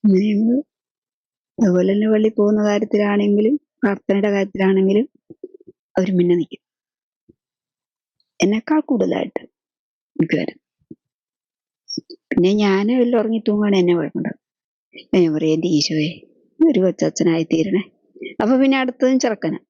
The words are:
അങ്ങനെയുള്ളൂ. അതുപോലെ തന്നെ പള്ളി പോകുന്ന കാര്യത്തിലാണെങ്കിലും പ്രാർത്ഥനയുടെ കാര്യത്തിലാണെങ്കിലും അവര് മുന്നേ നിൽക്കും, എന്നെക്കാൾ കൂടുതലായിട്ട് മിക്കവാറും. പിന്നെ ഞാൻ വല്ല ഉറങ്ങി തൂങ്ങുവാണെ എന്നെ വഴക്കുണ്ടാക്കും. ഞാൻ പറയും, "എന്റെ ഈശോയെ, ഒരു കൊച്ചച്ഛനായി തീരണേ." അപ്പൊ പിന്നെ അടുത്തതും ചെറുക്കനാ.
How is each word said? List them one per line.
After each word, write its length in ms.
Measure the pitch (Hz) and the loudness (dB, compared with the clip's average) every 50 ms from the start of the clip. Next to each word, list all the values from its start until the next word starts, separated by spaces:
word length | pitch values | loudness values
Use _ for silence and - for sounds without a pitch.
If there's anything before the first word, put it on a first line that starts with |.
| - | 4
അങ്ങനെയുള്ളൂ. 580 | 214 190 185 202 214 214 202 220 226 240 269 302 _ _ _ _ _ _ _ _ _ _ _ _ _ _ _ _ _ _ - 233 | 4 2 4 2 0 0 0 0 0 0 -2 -4 _ _ _ _ _ _ _ _ _ _ _ _ _ _ _ _ _ _ -2 0
അതുപോലെ 280 | 190 180 180 180 190 196 | 2 2 2 2 2 0
തന്നെ 180 | 208 214 220 | 0 0 2
പള്ളി 180 | 220 214 214 220 | 2 2 2 0
പോകുന്ന 360 | 220 - 202 208 214 208 208 | 0 0 0 2 2 0 0
കാര്യത്തിലാണെങ്കിലും 960 | 208 208 202 214 - - 208 208 202 202 202 202 208 202 202 214 226 285 294 _ _ _ _ - | 0 0 -2 -2 -2 -2 0 0 0 0 0 0 2 2 2 2 0 0 -2 _ _ _ _ -2
പ്രാർത്ഥനയുടെ 480 | 208 202 - _ - 196 202 196 208 | -2 -2 -4 _ -2 -2 0 0 0
കാര്യത്തിലാണെങ്കിലും 800 | 202 196 196 196 _ 196 190 190 196 190 190 190 196 208 247 - _ _ _ _ - _ - - _ - - - - _ _ _ _ - | 0 0 -2 -4 _ -2 0 2 2 2 2 2 2 0 0 -2 _ _ _ _ -20 _ -20 -20 _ -20 -20 -20 -20 _ _ _ _ -4
അവര് 140 | 185 190 190 | -2 0 0
മുന്നേ 220 | 180 175 175 175 | 0 2 2 2
നിൽക്കും, 240 | 175 156 _ - - _ _ _ _ _ _ _ _ _ _ _ _ _ _ - _ _ _ _ _ _ _ _ _ _ _ _ _ _ _ _ _ _ _ _ _ | 0 0 _ -10 -20 _ _ _ _ _ _ _ _ _ _ _ _ _ _ -20 _ _ _ _ _ _ _ _ _ _ _ _ _ _ _ _ _ _ _ _ _
എന്നെക്കാൾ 400 | 180 196 208 220 - - 311 311 | 0 0 0 -2 -2 -2 -2 -2
കൂടുതലായിട്ട് 680 | - - 277 214 190 185 - - - - _ - - - _ _ _ _ _ _ _ _ _ _ _ _ _ - | -2 -2 -2 -2 0 -2 -2 -4 -6 -6 _ -14 -16 -16 _ _ _ _ _ _ _ _ _ _ _ _ _ -4
മിക്കവാറും. 400 | 165 156 - 147 85 - - _ _ _ _ _ _ _ - _ _ _ _ _ _ _ _ _ _ _ _ _ _ _ _ _ _ _ - - - _ - | -2 -2 -2 -4 -4 -6 -10 _ _ _ _ _ _ _ -20 _ _ _ _ _ _ _ _ _ _ _ _ _ _ _ _ _ _ _ -12 -12 -12 _ -20
പിന്നെ 400 | _ _ _ - - 175 185 202 | _ _ _ -2 0 2 2 2
ഞാൻ 340 | 214 208 202 190 190 202 | 2 2 0 0 0 0
വല്ല 300 | 214 247 254 240 240 240 | 0 0 0 0 0 0
ഉറങ്ങി 260 | 233 208 220 220 226 214 - | -2 0 0 -4 -2 -2 -2
തൂങ്ങുവാണെ 300 | 208 208 208 208 196 190 | -2 0 0 0 2 2
എന്നെ 180 | 180 175 175 | 2 2 2
വഴക്കുണ്ടാക്കും. 1200 | 170 156 139 - 165 160 - - _ _ _ _ _ _ _ _ _ _ _ _ - - _ - 185 | 0 -2 -4 -6 -6 -8 -8 -8 _ _ _ _ _ _ _ _ _ _ _ _ -20 -10 _ 0 2
ഞാൻ 140 | 175 160 151 | 2 2 0
പറയും, 200 | 156 156 156 156 | 0 0 0 0
"എന്റെ 140 | 160 165 175 | 0 0 0
ഈശോയെ, 520 | 165 151 143 - 160 156 151 151 170 - - _ _ _ _ _ _ _ 311 330 | 0 0 0 0 -2 -2 -2 -4 -6 -10 -20 _ _ _ _ _ _ _ 2 2
ഒരു 100 | 269 208 | 2 2
കൊച്ചച്ഛനായി 640 | 185 185 165 - 160 151 - - 165 170 165 165 165 | 0 0 0 0 -4 -4 -2 0 0 0 0 0 -2
തീരണേ." 460 | 160 - 160 160 190 196 190 196 - _ _ _ _ _ - - - - _ 226 | -2 -2 -2 -2 0 -2 -4 -4 -4 _ _ _ _ _ -18 -16 -16 -6 _ 0
അപ്പൊ 140 | 208 262 | 0 2
പിന്നെ 220 | 254 269 269 269 269 | 2 4 2 2 0
അടുത്തതും 400 | 262 254 247 _ - 254 262 254 | -2 -4 -4 _ 0 2 2 2
ചെറുക്കനാ. 400 | 247 240 220 - - 165 - - _ | 0 -2 -4 -2 -4 -6 -6 -6 _